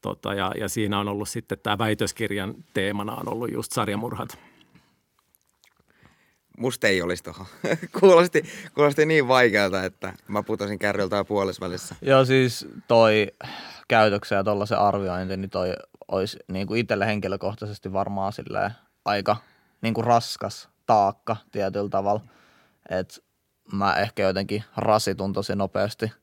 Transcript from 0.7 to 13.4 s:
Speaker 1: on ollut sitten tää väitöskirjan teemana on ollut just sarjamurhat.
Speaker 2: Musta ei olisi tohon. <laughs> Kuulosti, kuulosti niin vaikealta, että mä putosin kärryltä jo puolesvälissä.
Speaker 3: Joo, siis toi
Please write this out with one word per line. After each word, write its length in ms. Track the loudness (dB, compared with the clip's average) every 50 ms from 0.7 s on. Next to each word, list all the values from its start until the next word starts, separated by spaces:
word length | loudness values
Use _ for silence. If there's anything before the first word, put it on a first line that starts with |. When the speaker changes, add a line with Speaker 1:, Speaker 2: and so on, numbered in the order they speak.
| -4 -4 -2 -2 -2 -2
Speaker 1:
on 80 | -2 -2
ollut 220 | -4 -6 -6 -8
sitten 280 | -8 -10 -8 _ -10 -6 _
tää 140 | -4 -2 0
väitöskirjan 800 | 0 0 0 0 -2 -4 -4 -6 -6 -6 -4 -4 -6 -6 -8 -12 -18 _ _
teemana 420 | -4 -2 -2 -4 -4 -6 -8 -8
on 180 | -8 -8 -8 -6
ollut 180 | -6 -6 -6
just 200 | -6 -6 -8 -6
sarjamurhat. 640 | -4 -2 -2 -2 -2 -4 -6 -6 -8 -8 -10 -12 -12 -20 _ _ _ _ _ _ _ _ _ _ _ _ _ _ _ _ _ _ _ _ _ _ _ _ _ _ _ _ _ _ _ _ _ _ _ _ _ _ _ _ _ _ _ -4
Speaker 2:
Musta 300 | -4 -4 -4 0 2 2
ei 140 | 2 2
olisi 220 | 0 -2 -4 -4 -6
tohon. 220 | -14 -14 -14 -16 -18 -18 -8 -4 -4 -4
<laughs> 240 | -2 -4 -8 _ 6
Kuulosti, 440 | 8 10 10 10 8 6 4 0 -2 -2 -14 -16 -18 -12 _
kuulosti 300 | 4 4 4 6 4 2
niin 220 | 4 4 2 4 4
vaikealta, 560 | 6 6 6 6 6 4 2 2 0 -2 -4
että 300 | -4 -8 _ -12 -12 -12 -12 _ _
mä 160 | -6 -6 -4
putosin 360 | -4 -4 -4 -4 -6 -6 -4
kärryltä 360 | -2 -2 0 0 -2 0 0
jo 100 | -2 -2
puolesvälissä. 680 | 0 0 0 0 -2 -4 -6 -8 -8 -8 -8 -10 -12 -16 -8
Speaker 3:
Joo, 240 | 0 4 6 6 6
siis 420 | 6 4 4 4 2 0 -4 -10 -12 -16 -18 -2 _
toi 400 | 6 6 8 8 6 4 2 0 -4 _